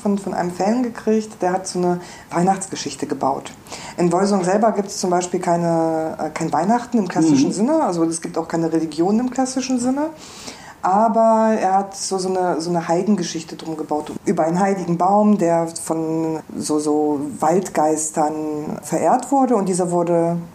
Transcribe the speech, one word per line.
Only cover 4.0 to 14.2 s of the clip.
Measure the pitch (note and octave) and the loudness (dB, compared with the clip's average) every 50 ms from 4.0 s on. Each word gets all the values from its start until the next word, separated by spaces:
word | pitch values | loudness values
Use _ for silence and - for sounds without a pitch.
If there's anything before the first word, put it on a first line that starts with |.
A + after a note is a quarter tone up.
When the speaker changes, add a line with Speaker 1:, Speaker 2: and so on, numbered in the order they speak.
| F3 F3 | 0 2
Speaker 1:
Wolsung | E3+ F3+ G3+ G3+ G3+ F#3+ E3+ | 2 2 2 2 2 2 2
selber | F3+ F#3+ G3 A3+ A3 - | 2 2 4 4 2 2
gibt's | G3+ G3+ - - - | 0 -4 -6 -6 -4
zum | - F#3 | -2 0
Beispiel | F3 F3+ F3+ F3+ - F3 | 0 0 0 -2 -4 -2
keine, | F3+ F3+ E3+ E3+ E3+ E3+ E3 E3 E3 D#3+ D#3+ D#3+ D#3+ D#3 - - | 0 0 0 2 2 2 2 2 2 0 0 -2 -2 -4 -6 -6
äh, | - D#3 | -6 -6
kein | E3 - E3 E3 - | -4 -4 -4 -2 0
Weihnachten | D3 E3 G3+ A#3+ A#3 - - - A3+ | 0 2 2 2 0 0 0 0 0
im | F#3+ | 0
klassischen | F3 - - D#3+ D#3+ C#3+ C3 - - | 0 0 2 4 4 6 4 4 2
Speaker 2:
Mhm. | - | 2
Speaker 1:
Sinne, | F3 G#3+ C#4 D#4+ D#4+ C#4+ | 0 0 2 2 2 2
also | G3+ F3 E3+ E3 | 2 2 0 0
es | E3 E3 - | 0 -2 -4
gibt | - E3 - | -8 -6 -4
auch | D#3+ D#3+ | -4 -4
keine | - - E3 E3 D#3+ | -2 -2 -2 0 2
Religion | D#3+ D#3+ D#3+ D#3+ - D#3+ E3+ G3 G#3+ A3+ | 0 0 0 -2 -2 0 0 2 2 2
im | B3+ B3+ | 0 -2
klassischen | B3 - C4 B3+ - C4+ B3+ - C4 A#3+ | -2 -2 -2 -2 -2 -4 -2 -2 -2 0
Sinne. | A#3+ B3+ C4 C#4+ D4+ D#4 D#4 - - - - - - - - - - - - - | 0 0 0 0 -2 -4 -6 -10 -18 -18 -18 -16 -16 -16 -16 -16 -18 -20 -12 -4
Aber | - F3+ F#3 G#3 A3+ A3+ G#3 A#3 A3+ A3+ A3+ A3 A3 A3 A3 - | 0 2 4 4 4 4 4 4 6 6 6 6 4 4 2 2
er | - F#3 F#3+ G3 | 2 2 2 2
hat | G3 G3 - | 0 0 -8
so, | - - - F#3+ F#3+ | -8 -6 -4 -4 -2
so | F3+ F#3+ | -2 -2
eine, | F#3 F#3 F3+ F3+ D3+ D3+ | 0 0 2 0 0 0
so | E3 F3 | 0 0
eine | F3 E3 E3 | 0 0 0
Heidengeschichte | E3+ E3 F3 G3+ G#3+ G#3 F#3 E3+ - - E3 - - D#3+ | 0 0 2 4 2 2 2 0 -4 -6 -8 -10 -10 -14
drum | D#3+ D#3 E3 D#3+ | -12 -10 -10 -8
gebaut. | D#3 D3+ - D3+ D3+ D3+ - - - | -6 -4 -2 -2 -4 -4 -6 -10 -6